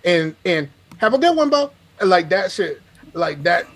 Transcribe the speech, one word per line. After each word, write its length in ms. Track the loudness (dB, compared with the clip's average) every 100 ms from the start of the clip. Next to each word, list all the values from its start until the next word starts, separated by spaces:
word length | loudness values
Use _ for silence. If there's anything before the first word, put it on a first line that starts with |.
and, 300 | 0 0 0 -4
and, 240 | -4 -2 -4 -12 _ -2
Have 160 | 0
a 40 | 2
good 180 | 2 2
one, 140 | 2
Bo. 200 | 0 -2 -8 _ -4
And 100 | 2
like 180 | 2 2
that 200 | -2 -2
shit, 300 | -4 -6 -8 _ _ -16
like 300 | -6 -6 -2
that, 220 | 0 0 -2